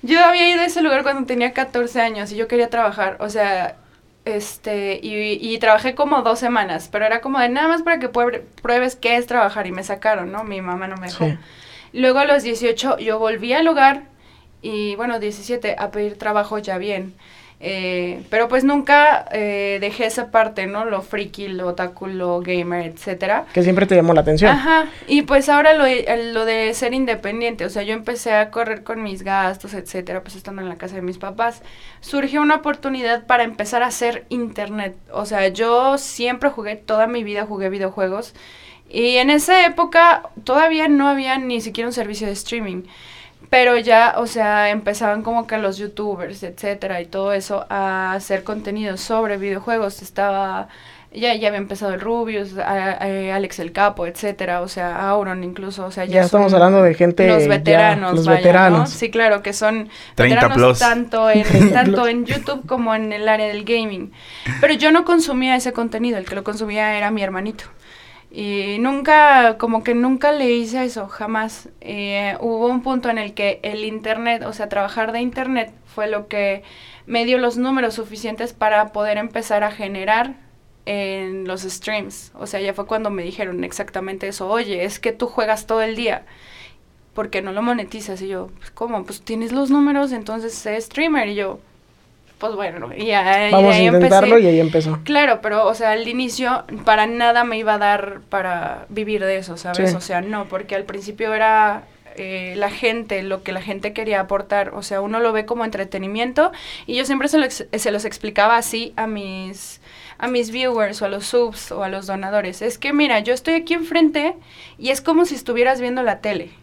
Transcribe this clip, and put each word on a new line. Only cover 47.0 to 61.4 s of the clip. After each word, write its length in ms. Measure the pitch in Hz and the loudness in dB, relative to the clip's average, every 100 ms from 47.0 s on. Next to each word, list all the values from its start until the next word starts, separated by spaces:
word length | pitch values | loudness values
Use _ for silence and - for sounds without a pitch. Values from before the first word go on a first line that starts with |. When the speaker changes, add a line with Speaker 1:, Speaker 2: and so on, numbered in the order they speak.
Speaker 1:
y 40 | 170 | -8
todo 280 | 190 196 | -6 -2
eso 320 | 202 190 196 - | -2 -4 -6 -4
a 440 | 196 196 190 190 | -4 -2 -2 -4
hacer 300 | 190 196 294 | -4 -4 -6
contenido 520 | 285 214 208 208 214 185 | -4 -8 -6 -6 -6 -6
sobre 400 | - 226 220 202 | -4 -2 0 -2
videojuegos. 640 | 196 196 196 226 202 202 | -4 -6 -4 -2 -2 -6
Estaba, 680 | 190 - 202 196 190 190 196 - - - - | -14 -2 -2 0 -2 -6 -10 -16 -20 -20 -20
ya, 220 | - 240 | -4 -2
ya 140 | 220 214 | 0 0
había 100 | 208 | -2
empezado 340 | 202 196 208 | -6 -6 -4
el 80 | 185 | -4
Rubius, 560 | 196 233 226 214 202 190 | -2 -2 -2 -4 -6 -6
a-, 360 | - 196 190 | -4 -2 -2
a-, 440 | 185 196 196 190 196 | -4 -4 -4 -4 -4
Alex 220 | 190 - | -4 -6
el 140 | 165 | -8
Capo, 340 | 170 202 202 170 | 0 0 0 -8
etcétera, 560 | 175 208 202 185 175 | -6 -8 -6 -4 -4
o 60 | 175 | -4
sea, 380 | 190 175 170 196 | -6 -6 -4 0
Auron 340 | 202 196 185 | 0 0 -6
incluso, 400 | 180 180 196 190 | -8 -10 -12 -10
o 60 | 185 | -10
sea, 160 | 190 185 | -6 0
ya 80 | |
Speaker 2:
Ya 60 | 185 | 2
estamos 280 | 180 202 202 | 4 4 6
Speaker 1:
son 100 | 190 | 8
Speaker 2:
hablando 200 | 175 196 | 8 8
de 120 | 185 | 6
gente 320 | 156 175 175 185 | 6 2 6 6
Speaker 1:
los 140 | 165 | 6
Speaker 2:
ya, 60 | 147 | 6
Speaker 1:
veteranos, 640 | 147 151 160 214 208 - | 4 6 6 6 4 2
Speaker 2:
los 100 | 165 165 | 2 4
Speaker 1:
vaya, 120 | 175 | 6
¿no? 40 | |
Speaker 2:
veteranos. 480 | 180 180 185 175 - | 8 8 8 6 2
Speaker 1:
Sí, 200 | - 226 | -2 -2
claro, 320 | 220 226 202 | 2 4 4
que 100 | 202 | 0
son 380 | 202 214 220 214 - - | -2 0 0 -6 -14 -16
Speaker 3:
Treinta 320 | - 123 226 - | 2 4 6 6
Speaker 1:
veteranos 80 | 262 | 8
Speaker 3:
plus. 220 | 254 123 | 6 6
Speaker 1:
tanto 500 | 240 233 240 226 220 | 4 2 0 2 4
en, 120 | 214 | 4